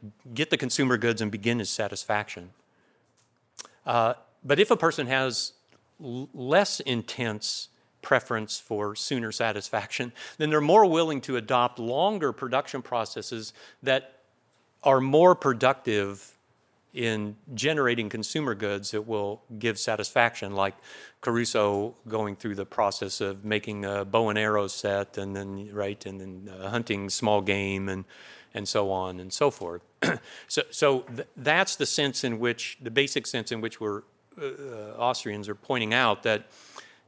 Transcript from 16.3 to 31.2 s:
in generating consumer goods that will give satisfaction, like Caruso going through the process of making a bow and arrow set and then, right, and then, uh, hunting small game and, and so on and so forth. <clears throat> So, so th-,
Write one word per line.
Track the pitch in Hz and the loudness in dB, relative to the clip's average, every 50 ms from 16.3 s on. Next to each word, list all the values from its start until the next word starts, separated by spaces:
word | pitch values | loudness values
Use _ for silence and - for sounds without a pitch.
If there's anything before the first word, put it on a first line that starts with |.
| - _ _ _ _ _ _ _ _ _ _ _ - | -20 _ _ _ _ _ _ _ _ _ _ _ -8
in | 127 120 117 110 107 104 104 104 - _ - 127 | -4 -2 -2 0 -2 -2 -6 -8 -12 _ -12 -6
generating | 107 127 147 160 151 135 123 120 120 110 104 | -2 0 0 2 2 2 2 2 0 -2 -4
consumer | - 110 107 - - 156 151 131 110 | -6 -6 -6 -4 -4 -2 -2 -2 -2
goods | 101 110 101 101 101 101 - - | -2 -2 -2 -2 -4 -4 -4 -4
that | 107 107 | -4 -4
will | 117 113 104 101 101 104 - _ - 117 107 | -2 -2 -2 -2 -4 -6 -8 _ -14 -10 -4
give | 113 117 107 - | -2 -2 -2 0
satisfaction, | - 120 110 107 101 - - 131 117 113 - - - 98 101 | -2 -2 -2 -2 -2 2 4 4 4 4 2 -2 -6 -4 0
like | 98 98 98 95 - - - - - - - - _ | 0 0 0 0 -4 -14 -20 -20 -20 -20 -20 -20 _
Caruso | - 123 117 117 120 110 - 113 104 104 101 101 104 117 123 - _ 113 | -4 0 0 0 0 2 2 4 4 4 4 2 0 -2 -6 -10 _ -6
going | 107 110 107 104 101 | -4 -2 -2 -2 -4
through | 98 - 110 101 | -6 -8 -6 -6
the | 98 98 | -6 -6
process | - - - 110 98 - - 104 98 - - | -4 0 2 2 2 2 0 -4 -6 -4 -4
of | 104 98 98 98 101 | -4 -4 -4 -6 -4
making | 107 107 104 - 113 104 101 101 | -2 -2 -2 -2 -4 -6 -6 -4
a | 98 101 101 98 | -4 -4 -4 -2
bow | 98 101 113 113 107 | 0 2 2 4 4
and | 104 107 | 2 2
arrow | 107 107 107 104 101 | 2 2 2 2 2
set | 95 - - - 104 98 98 101 - - 104 | 0 -4 -4 -2 0 0 0 -2 -2 -6 -6
and | 98 98 98 | -6 -6 -6
then, | 98 98 98 98 98 101 104 101 | -6 -6 -8 -8 -10 -12 -8 -6
right, | 104 101 101 104 - - | -4 -4 -4 -6 -8 -10
and | 98 98 98 | -12 -12 -12
then, | 95 95 92 92 95 104 95 | -12 -12 -14 -14 -14 -16 -14
uh, | 92 92 98 | -12 -8 -4
hunting | 110 120 117 - 107 101 98 98 | -4 -2 -2 -2 -2 -2 -2 -4
small | - - - 107 104 101 | -4 0 2 2 4 4
game | 95 101 98 101 98 98 98 95 98 98 | 4 2 0 0 0 -2 -2 -4 -4 -4
and, | 95 95 95 - - - - - - - - _ - | -6 -6 -8 -12 -18 -20 -20 -20 -20 -20 -20 _ -10
and | 110 101 | -8 -6
so | - - 110 101 98 | -2 0 0 0 0
on | 95 92 92 92 92 90 | 0 -2 -4 -6 -8 -10
and | 92 95 - | -10 -10 -2
so | - 151 139 | 0 2 2
forth. | - - 95 87 85 87 - _ _ _ - | 2 0 -6 -10 -10 -10 -14 _ _ _ -2
<clears throat> | - 160 113 - - - - - - | -2 -2 -2 -6 -12 -20 -20 -10 -4
So, | - 151 - - | -4 -4 -4 -4
so | - - 151 143 135 127 123 - 120 | -2 2 2 4 4 2 0 -4 -8
th-, | 113 | -10